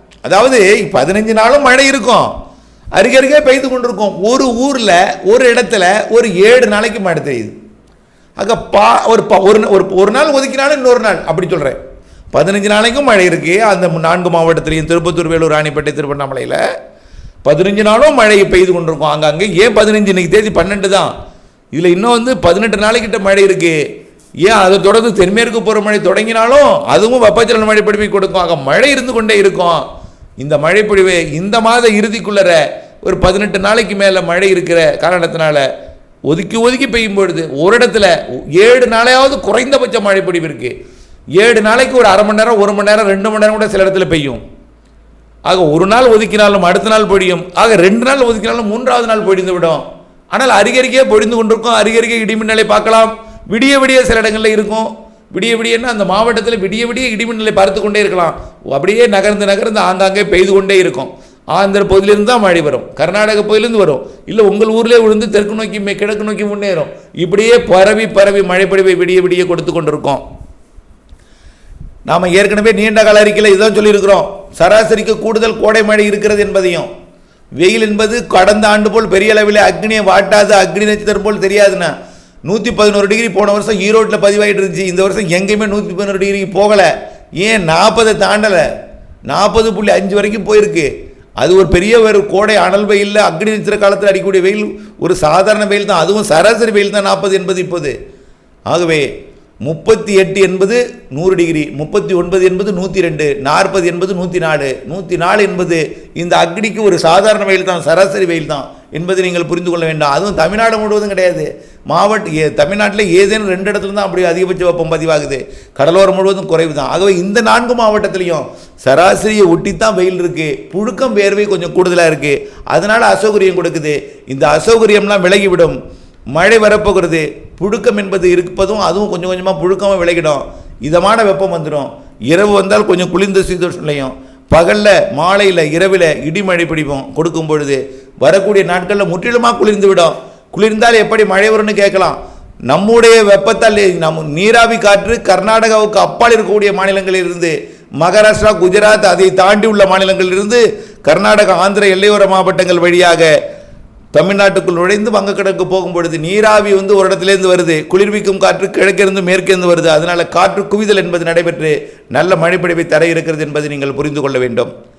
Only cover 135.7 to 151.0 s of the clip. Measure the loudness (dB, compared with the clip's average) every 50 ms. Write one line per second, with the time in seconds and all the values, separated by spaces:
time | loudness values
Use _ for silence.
135.7 | 0 0 0 0 2 2 2 0 0 -2 -6 -6 -6 -4 -2 -2 -2 -2 -2 -2
136.7 | -4 -4 -4 -4 -6 -8 -8 -8 -6 -4 -4 -4 -4 -6 -4 -2 -2 -2 -2 -2
137.7 | -2 -4 -4 -6 -12 -20 -20 -20 -8 -2 0 2 2 2 2 2 0 0 0 0
138.7 | -2 -4 -2 -2 -2 -2 -2 -2 -4 -4 -4 -2 0 0 0 0 0 0 0 0
139.7 | 2 2 2 2 4 4 2 0 0 -4 -12 -18 -20 -20 _ _ -4 0 0 0
140.7 | 2 2 2 2 4 2 2 2 0 0 0 2 2 2 2 2 2 0 0 -2
141.7 | 0 0 0 0 2 0 0 -2 -2 -6 -10 -16 -20 -20 -20 -20 -18 -8 -2 0
142.7 | 0 0 2 2 4 4 6 6 6 6 6 6 4 4 4 2 0 2 2 2
143.7 | 2 2 2 2 0 0 -2 -4 -4 -4 -6 -6 -4 -2 0 2 4 4 4 2
144.7 | 2 0 2 2 2 2 0 -2 -4 -2 0 0 0 0 0 0 0 2 2 2
145.7 | 2 2 0 0 0 0 0 0 0 2 2 4 4 2 2 0 0 0 0 0
146.7 | 0 -2 -2 -2 -2 -2 -2 -2 -2 -2 -2 -4 -6 -4 -4 -4 -4 -4 -8 -12
147.7 | -18 -20 -20 -12 -4 -2 0 2 4 4 4 4 4 2 2 0 2 2 2 2
148.7 | 2 4 4 4 4 4 2 2 2 4 2 2 2 2 2 4 4 2 2 2
149.7 | 2 4 4 4 4 2 0 0 0 0 0 -2 -2 -2 -2 0 2 2 2 2
150.7 | 0 -4 -12 -16 -18 -4